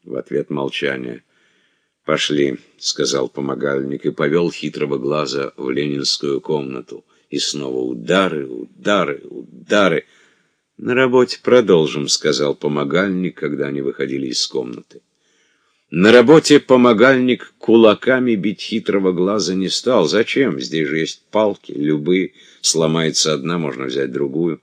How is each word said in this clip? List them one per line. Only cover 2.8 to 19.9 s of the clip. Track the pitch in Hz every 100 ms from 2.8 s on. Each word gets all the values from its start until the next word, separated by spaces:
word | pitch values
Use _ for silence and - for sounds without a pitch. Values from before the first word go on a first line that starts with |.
| - - 69 67 62
помогальник | - 69 64 71 69 67 69
и | 78
повёл | 69 73 82 85
хитрого | - 76 73 73 69
глаза | 65 76 67 67 69
в | - 65
ленинскую | 65 73 71 67 - 71 67
комнату. | - 78 67 64 62 58 _ _ _
И | 71
снова | - 73 67 64
удары, | 64 62 57 92 95 78
удары, | 65 62 62 - 104 101 76 67 -
удары. | - - 62 - 104 92 80 - _ _ _ _ _ _ -
"На | 110
работе | 123 131 127 123 -
продолжим", — | - 123 104 87 76 76 71
сказал | - 78 67 73
помогальник, | 71 76 73 71 82 101 92 90 -
когда | 76 69 69
они | 71
выходили | 67 - 67 67 65
из | 64
комнаты. | - - 62 58 _ - _ _ _ _ _ _ _ _ _
На | 78 101
работе | 120 120 156 - 147
помогальник | - 127 123 107 131 131 127 113 - _
кулаками | - 113 110 101 - 131 127
бить | 107 92 92
хитрого | - 110 101 98 92
глаза | 87 92 107 87
не | 95 90
стал. | - 120